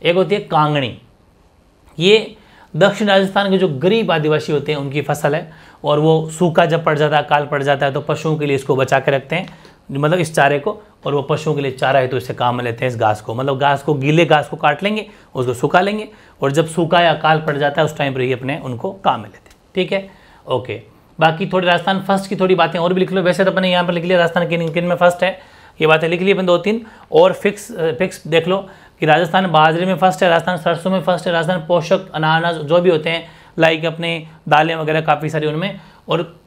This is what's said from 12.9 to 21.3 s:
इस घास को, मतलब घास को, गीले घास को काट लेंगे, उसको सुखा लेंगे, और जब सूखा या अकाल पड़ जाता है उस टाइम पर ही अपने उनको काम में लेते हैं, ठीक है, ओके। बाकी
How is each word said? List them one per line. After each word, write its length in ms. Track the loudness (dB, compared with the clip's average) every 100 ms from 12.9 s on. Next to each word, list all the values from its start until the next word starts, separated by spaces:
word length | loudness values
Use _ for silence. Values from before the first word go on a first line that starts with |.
इस 60 | 0
घास 240 | 0 0
को, 120 | -4
मतलब 260 | -6 -2 0
घास 240 | 0 0
को, 100 | 0
गीले 320 | -2 2 2 4
घास 240 | 2 0
को 80 | -2
काट 260 | -2 0
लेंगे, 220 | -2 -4 -8 -16 -12 -6
उसको 180 | -4
सुखा 280 | -2 2 2
लेंगे, 260 | 2 -4 -10 -18 -20 -4
और 100 | -2
जब 160 | 0 0
सूखा 340 | 0 2 4
या 120 | 2
अकाल 280 | 2 2 0
पड़ 160 | 0 -2
जाता 240 | -2 0
है 40 | -2
उस 120 | -2
टाइम 160 | -4
पर 80 | -2
ही 120 | -2
अपने 260 | -4 -6 -8
उनको 320 | -8 -8 -8
काम 280 | -4 -4 -4
में 80 | -8
लेते 220 | -20 -20
हैं, 60 | _ _ -6
ठीक 160 | -4
है, 180 | -6 -8 -20 _ -16 -6
ओके। 340 | -6 -6 -12 -14 _ _ -2
बाकी 280 | 0